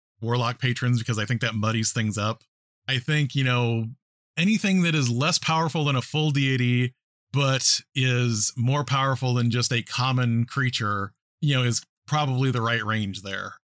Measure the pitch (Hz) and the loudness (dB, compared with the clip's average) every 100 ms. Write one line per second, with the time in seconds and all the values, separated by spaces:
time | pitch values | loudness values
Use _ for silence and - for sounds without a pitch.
0 | _ - 113 120 117 120 127 120 123 123 | _ -10 -2 0 0 -2 -2 0 0 0
1 | 117 110 104 117 117 110 107 113 110 - | 0 -2 -2 -2 -2 -2 0 0 0 0
2 | 107 104 104 113 _ _ _ _ - 131 | -2 0 -2 -4 _ _ _ _ -4 -4
3 | - 151 139 139 131 123 120 117 113 - | 0 0 0 0 0 2 2 0 -2 -8
4 | _ _ _ - 180 220 202 190 170 160 | _ _ _ -2 2 2 2 2 4 2
5 | 123 120 151 - - 160 165 165 143 131 | 0 0 0 0 0 0 0 0 0 0
6 | - 151 156 139 135 131 123 123 123 - | 0 0 2 2 2 2 2 2 0 -4
7 | _ _ _ 143 135 131 - - - 135 | _ _ _ 0 2 2 2 0 -2 -2
8 | 131 123 123 110 107 - 123 143 131 139 | 0 2 0 0 -2 -2 0 0 0 0
9 | 135 127 127 123 120 120 120 120 - - | 0 0 0 0 2 0 0 -2 -2 -2
10 | 127 127 123 117 113 - 131 - 104 101 | 0 2 2 0 0 0 -2 -2 -4 -4
11 | 98 _ _ - 151 131 123 113 - _ | -6 _ _ -4 0 2 2 0 -4 _
12 | - 151 147 127 135 123 113 117 107 110 | -4 -2 0 0 0 0 0 -2 -2 -2
13 | 101 98 98 98 98 - | -2 -6 -8 -8 -8 -14